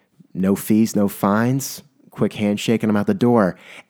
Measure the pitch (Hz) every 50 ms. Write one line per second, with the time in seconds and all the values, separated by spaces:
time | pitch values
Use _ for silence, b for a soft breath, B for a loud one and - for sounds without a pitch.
0 | b b b _ - _ _ - 92 98 101 95 - - 107 107 113 110 - 107
1 | 101 98 - - - 98 101 110 117 123 131 139 - - - - - _ _ _
2 | _ _ - - 117 98 - - 104 101 104 101 - - 113 110 - 107 107 104
3 | 101 107 104 92 123 120 120 113 101 87 - B B B B B B